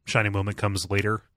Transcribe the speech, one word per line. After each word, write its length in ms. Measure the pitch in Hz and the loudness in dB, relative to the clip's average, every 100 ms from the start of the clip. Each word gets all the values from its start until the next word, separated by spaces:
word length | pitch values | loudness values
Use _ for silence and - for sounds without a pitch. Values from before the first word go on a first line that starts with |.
shining 280 | - 120 104 | -2 0 2
moment 240 | 101 98 101 | 0 -2 0
comes 340 | 104 98 87 | -2 -2 0
later, 320 | 101 104 107 - | 0 0 -2 -6